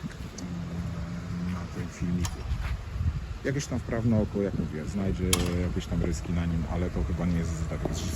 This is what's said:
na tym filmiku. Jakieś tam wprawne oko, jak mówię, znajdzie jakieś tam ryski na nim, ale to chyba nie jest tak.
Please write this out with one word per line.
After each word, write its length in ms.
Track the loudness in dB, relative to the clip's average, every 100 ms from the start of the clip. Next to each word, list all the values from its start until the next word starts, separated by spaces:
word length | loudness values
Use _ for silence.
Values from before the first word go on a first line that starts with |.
| -8 -6 -8 -8 -6 -6 -4 -4 -4 -4 -4 -4 -4 -2 -2
na 80 | -2 -4
tym 120 | -4 -6
filmiku. 380 | -2 0 2 2 -2 -2 -2 0 -2 -4 0 2 2 -2 -2
Jakieś 220 | 0 0 0
tam 120 | -2
wprawne 420 | 0 2 6 6
oko, 220 | 4 2
jak 120 | 2 2
mówię, 260 | -2 -2
znajdzie 400 | -2 0 0 2 2 4 4 2 0
jakieś 180 | 0 0
tam 160 | 0
ryski 300 | 2 0 0
na 140 | 0 2
nim, 180 | 2 0
ale 180 | 0 0
to 140 | 0
chyba 220 | 0 2 2
nie 120 | 2
jest 300 | 2 0 -2
tak. 120 | -2 -2 0 2